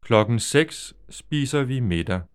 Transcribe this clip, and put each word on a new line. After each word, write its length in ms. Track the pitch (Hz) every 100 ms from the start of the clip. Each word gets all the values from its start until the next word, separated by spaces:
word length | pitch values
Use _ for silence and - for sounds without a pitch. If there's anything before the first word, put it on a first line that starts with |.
Klokken 400 | - 110 104 117
seks 540 | - 143 156 - - - -
spiser 540 | - - 151 139 147
vi 180 | 135 131
middag. 400 | 117 85 82 95 90